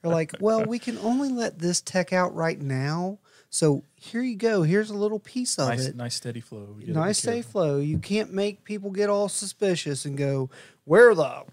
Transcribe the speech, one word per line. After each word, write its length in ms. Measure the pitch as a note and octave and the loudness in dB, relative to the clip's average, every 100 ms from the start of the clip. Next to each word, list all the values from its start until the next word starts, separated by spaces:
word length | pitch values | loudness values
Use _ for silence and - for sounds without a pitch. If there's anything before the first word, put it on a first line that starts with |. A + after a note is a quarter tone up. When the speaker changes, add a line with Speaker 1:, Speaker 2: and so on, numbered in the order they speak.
Speaker 1:
They're 100 | E3+ | 0
like, 200 | E3 D#3+ - | 0 -2 -2
"Well, 240 | G#3 A3 | 0 2
we 160 | A3 A#3 | 0 -4
can 180 | B3 A3+ | -6 -4
only 280 | A3 B3+ C#4 | 0 0 0
let 300 | B3 A3+ - | -2 -4 -2
this 220 | F3 F3 | -2 -2
tech 320 | - F#3 F3+ | -2 -2 0
out 200 | F#3 F3+ | 2 0
right 260 | E3 E3 D#3+ | 0 -2 -2
now. 580 | C#3 C3 C#3 D#3+ F3+ G3+ _ - _ | -4 -2 -2 -2 -4 -8 _ -20 _
So 340 | - D#3+ C#3 - _ | 2 2 2 -2 _
here 260 | - A#3 | -8 -4
you 160 | B3+ G#3+ | -4 0
go. 240 | A3+ G#3+ | 0 2
Here's 260 | D#3 G3 G#3+ | 4 2 0
a 60 | G3+ | -2
little 240 | G#3 G#3+ | -2 -4
piece 400 | - B3 B3 - | -6 -6 -4 0
of 80 | C3+ | 0
Speaker 2:
Nice, 200 | A#2 C3 | 0 -4
Speaker 1:
it. 80 | A#2+ | -6
Speaker 2:
nice 180 | A#2+ - | -8 -8
steady 240 | A#2+ A#2 | -8 -10
flow. 340 | - G#2+ G2+ G#2 | -12 -16 -16 -14
We 60 | |
gotta 100 | A#2+ | -4
be 60 | D#3+ | 0
Speaker 1:
Nice 180 | F3 G#3+ | 0 0
steady 200 | - A#3 | -2 -4
Speaker 2:
careful. 100 | A#3 | -4
Speaker 1:
flow. 280 | G#3 D#3+ C#3+ | 0 2 2
You 180 | D3 D#3 | 0 -2
can't 340 | - G#3 G#3+ | -2 -2 -2
make 320 | F#3+ G3+ G3+ | -2 -4 -4
people 260 | - G#3 G3+ | -10 -8 -6
get 180 | F#3+ G#3 | -2 0
all 180 | G3+ G3+ | 2 0
suspicious 760 | - G3+ - G3+ F3 - C#3 D3 | -2 -8 -2 0 0 -2 -6 -6
and 120 | C#3 | -2
go, 320 | C#3+ C#3 C3 - - _ - | 0 0 -4 -8 -20 _ 4
'Where 280 | E3+ A#3+ | 8 10
the 300 | F#3 C#3 C3+ - | 8 2 -2 -14